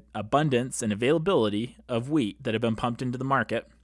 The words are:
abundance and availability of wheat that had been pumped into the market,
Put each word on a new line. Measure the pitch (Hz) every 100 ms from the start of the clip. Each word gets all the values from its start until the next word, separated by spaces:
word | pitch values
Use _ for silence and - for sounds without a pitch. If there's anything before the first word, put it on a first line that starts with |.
| -
abundance | 110 104 139 156 123 127 -
and | 113
availability | 101 120 165 165 175 107 104 120 - -
of | 120 127
wheat | 156 107 -
that | 127
had | 110
been | 117 110
pumped | 123 120
into | 127 123
the |
market, | 135 135 110 117 - -